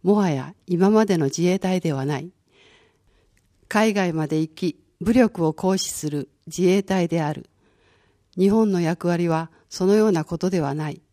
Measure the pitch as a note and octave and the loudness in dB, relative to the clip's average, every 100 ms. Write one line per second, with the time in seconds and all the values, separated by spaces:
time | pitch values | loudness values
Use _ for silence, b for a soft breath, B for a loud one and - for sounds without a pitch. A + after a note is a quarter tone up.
0 | F3+ G#3 F#3+ C#3 C#3+ - - E3+ F#3+ G#3+ | 2 2 2 -2 -6 -14 -6 2 4 4
1 | G#3+ F3+ C#3 D3 F3 F#3+ F#3+ F#3 E3+ C#3 | 4 2 0 0 0 0 -2 -2 -2 -4
2 | C3+ C#3 E3 _ _ b b b b b | -4 -6 -8 _ _ b b b b b
3 | b b b b _ _ _ G#3 A3 G3+ | b b b b _ _ _ 0 2 0
4 | F#3 D#3+ D3+ D#3 D#3+ - F3+ - _ _ | -2 -2 -2 -2 -2 -4 -6 -6 _ _
5 | F3+ A#3+ A3+ - D#3+ D#3 F#3 F#3+ - - | 0 4 4 2 -2 0 -2 -2 -4 -8
6 | D3+ D3 - _ - E3 F3+ G3 G3 F#3+ | -8 -8 -10 _ -14 0 2 2 0 -2
7 | E3+ E3+ D3+ D3+ - _ _ _ _ _ | 0 -2 -4 -6 -12 _ _ _ _ _
8 | _ _ _ - F#3+ A3 G#3+ F#3 E3 E3+ | _ _ _ 0 2 4 2 0 -2 -2
9 | F3 E3+ E3+ D#3+ E3 b b - F#3 G#3+ | -2 0 0 -2 -4 b b -2 2 4
10 | G#3+ E3+ D3+ E3+ F3+ F3+ C#3+ D3 D#3 C#3 | 4 0 -2 -4 -2 -2 -2 -4 -8 -10
11 | _ | _